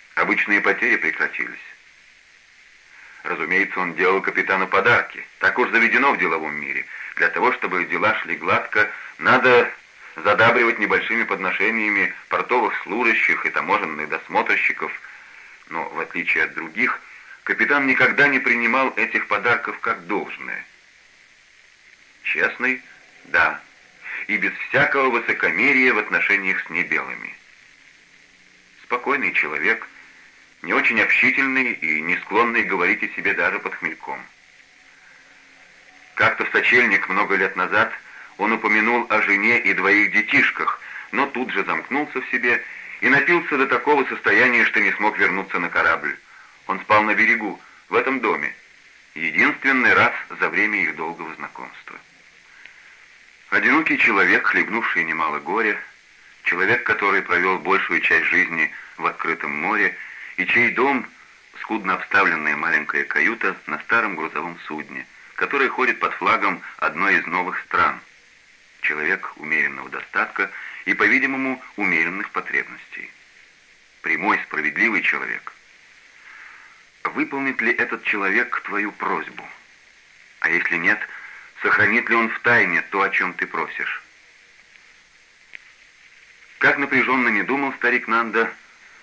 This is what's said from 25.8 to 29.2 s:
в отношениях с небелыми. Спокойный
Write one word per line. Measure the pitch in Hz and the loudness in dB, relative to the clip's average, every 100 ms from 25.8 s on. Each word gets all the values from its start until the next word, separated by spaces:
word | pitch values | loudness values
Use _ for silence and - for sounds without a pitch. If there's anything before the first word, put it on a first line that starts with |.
| 127 | 4
в | 110 | 4
отношениях | 104 90 - 101 95 92 - | 2 0 2 2 0 -2 -4
с | |
небелыми. | 82 78 76 65 58 50 - - - - - - - _ _ _ _ _ _ _ - | -4 -2 -4 -4 -10 -14 -18 -20 -20 -20 -20 -20 -20 _ _ _ _ _ _ _ -20
Спокойный | - 123 123 139 | -6 -4 -2 -2